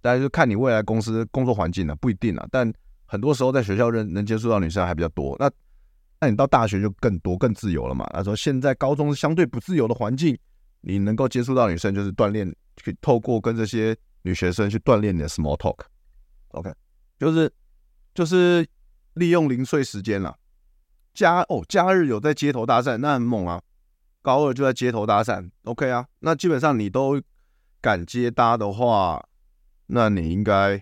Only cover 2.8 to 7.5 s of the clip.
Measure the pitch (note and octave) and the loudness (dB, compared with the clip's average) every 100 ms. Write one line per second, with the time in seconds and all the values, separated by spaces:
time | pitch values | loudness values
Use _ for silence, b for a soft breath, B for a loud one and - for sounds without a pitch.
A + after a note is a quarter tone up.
2.8 | - - _ G2+ B2+ C3+ C3 C3+ G#2 G2 | -16 -20 _ -4 -2 0 2 0 0 0
3.8 | A#2+ A#2 G#2+ F2+ G#2 A2 A#2 G#2+ E2 F#2 | 2 0 -4 -4 -2 -2 0 0 0 -2
4.8 | F2+ E2 E2 - C#2 C#2 C#3 - _ - | -2 -2 -4 -4 -6 -2 -2 -2 _ -20
5.8 | _ _ _ _ D3+ G#2 C3+ C#3 A2+ G2 | _ _ _ _ -2 2 2 4 2 0
6.8 | G#2 G2 A#2+ F2+ - F2+ B2+ | -2 0 -2 0 -4 0 0